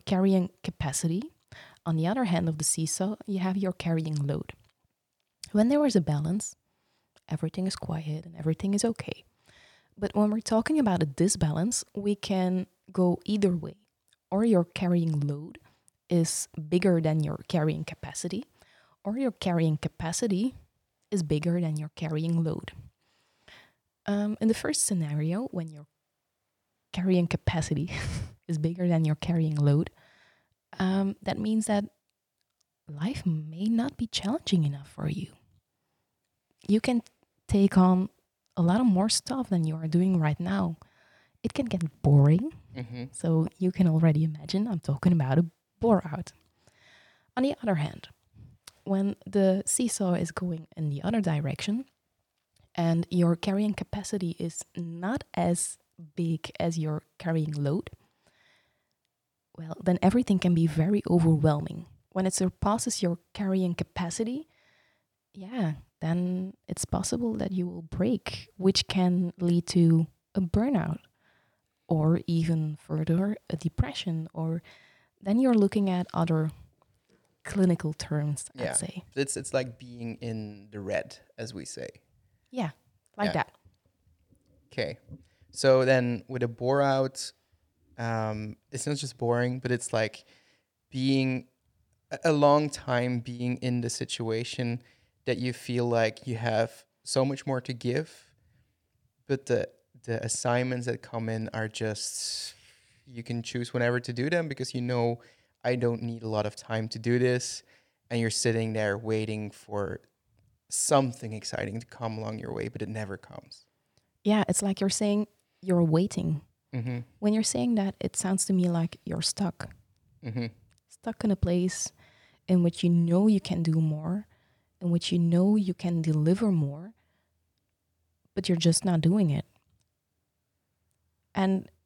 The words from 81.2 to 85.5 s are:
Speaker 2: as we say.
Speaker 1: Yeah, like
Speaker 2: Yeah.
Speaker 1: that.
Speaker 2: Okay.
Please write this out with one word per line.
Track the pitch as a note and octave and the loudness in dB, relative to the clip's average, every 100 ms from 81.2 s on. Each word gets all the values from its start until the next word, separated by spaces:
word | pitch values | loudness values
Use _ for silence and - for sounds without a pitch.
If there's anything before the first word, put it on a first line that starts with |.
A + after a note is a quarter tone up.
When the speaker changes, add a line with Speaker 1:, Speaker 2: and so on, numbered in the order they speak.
| _ - | _ -12
Speaker 2:
as | A2+ | -12
we | F#2 C2 | -10 -12
say. | - - - _ _ _ _ _ | -12 -12 -14 _ _ _ _ _
Speaker 1:
Yeah, | B3+ E3 - _ _ _ - | -6 -6 -8 _ _ _ -4
like | G#3 | -2
Speaker 2:
Yeah. | |
Speaker 1:
that. | E3 - _ _ _ _ _ _ _ _ _ _ _ _ | -2 -4 _ _ _ _ _ _ _ _ _ _ _ _
Speaker 2:
Okay. | - D2 - - - _ _ _ | -6 -6 -8 -16 -20 _ _ _